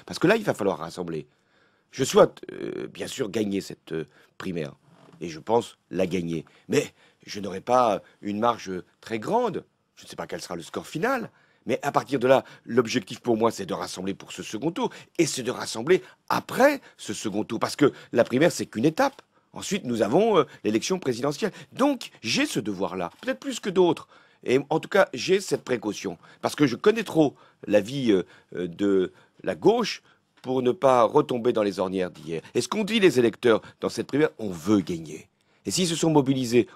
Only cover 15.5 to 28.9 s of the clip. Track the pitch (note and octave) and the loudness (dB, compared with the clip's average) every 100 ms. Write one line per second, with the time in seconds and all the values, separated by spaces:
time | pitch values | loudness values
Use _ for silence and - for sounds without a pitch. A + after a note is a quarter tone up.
15.5 | G2+ G#2 A2+ C3 F3+ - _ - F#3 - | -6 -8 -4 2 0 0 _ -4 -4 -2
16.5 | - C#4 C#4 - - - G#2 A2 G2 G2+ | 4 4 4 -6 -16 -10 -8 -4 -4 -4
17.5 | A2+ A#2+ - C3+ - - A#2 A2+ B2+ D3 | -4 -4 4 2 2 -2 2 2 4 2
18.5 | - G#2+ G#2+ C#3 D#3+ C#4 - - _ _ | 0 -6 0 0 2 0 -2 -20 _ _
19.5 | - - G3 - A2+ G#2 D3+ A3+ F#3+ C#3 | -14 -8 -6 -4 -2 2 2 4 2 0
20.5 | - G#2 A2 - F#3+ - A#2 C#3 D3 G3+ | -2 -2 0 0 -4 -2 -2 -2 -2 -4
21.5 | - - - C#4 B3+ - - A2+ F#3 D4 | -6 -10 0 0 0 -8 -10 -4 -2 -2
22.5 | - G#2 F#2 F#2 F#2 E2+ - A#3 C4 C#4 | -2 -4 -4 -4 -4 -8 -8 -8 -8 -8
23.5 | A#3 A3 F3+ F3 - - _ _ _ - | -8 -2 2 2 2 -6 _ _ _ 0
24.5 | B2+ C#3+ D#3 - G3 F#3+ B2+ G#2+ F#3+ G3 | 0 2 -4 0 2 2 0 0 0 0
25.5 | C3+ - B2 G#2+ F#2+ F#2+ E2+ - - A#2 | -4 -2 -4 -4 -6 -8 -10 -16 -6 -4
26.5 | - C#3+ A2 G#3+ A3+ - D#3+ D3 - _ | 2 0 2 2 2 0 2 2 0 _
27.5 | _ - G#2 G#2 C#3 B2 F#2+ - - - | _ 0 2 2 -2 4 4 2 -10 -14
28.5 | - F2 E2+ G2+ | -8 -8 -2 2